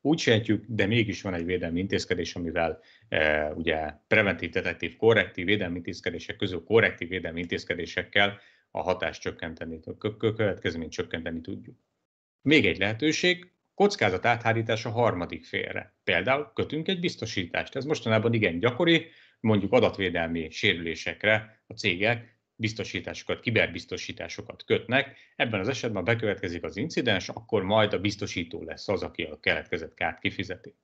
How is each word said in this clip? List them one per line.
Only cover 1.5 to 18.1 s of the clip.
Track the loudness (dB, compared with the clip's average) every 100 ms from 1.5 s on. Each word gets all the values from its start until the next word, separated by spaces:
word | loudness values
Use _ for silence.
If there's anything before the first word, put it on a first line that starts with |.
| -2 0 -2
intézkedés, | 0 -2 0 -2 -2 -4
amivel, | -4 0 0 -2 _ _ _
eh, | 2 4 2 0 -2
ugye | -2 -2 -4 -10 _
preventív, | 4 4 0 -4
detektív, | -4 -4 -4 -8 2
korrektív | 4 4 2 -2 0
védelmi | 0 0 -6
intézkedések | -8 -6 -6 -6 -10 -6
közül | -4 -4
korrektív | 2 4 4 0 -6
védelmi | -4 -4 -6
intézkedésekkel | -4 -6 -4 -6 -4 -6 0 2 2 0 -18 _ _
a | -4
hatást | -2 0 -2 -4
csökkenteni, | -10 -8 -12 -10 -10 -10
a | -12 -6
kö-, | -6 -2
kö-, | -2
következményt | 0 -2 -2 -4 -4 -8
csökkenteni | -8 -6 -6 -6 -8
tudjuk. | -10 -12 -14 -20 _ _ _ _ _ _
Még | 4 6 6
egy | 2
lehetőség, | -2 0 0 2 2 0 -6 _ _
kockázat | 2 2 4 2 4 2
áthárítás | 2 2 0 0 -2 -2
a |
harmadik | 2 2 2 -6 -8 -8
félre. | -6 -6 -8 -12 _
Például | 0 2 2 0 0
kötünk | -4 -2 -2 -2
egy | -2
biztosítást. | -2 -4 -6 -4 -2 -4 -4 -6
Ez | -2
mostanában | -2 2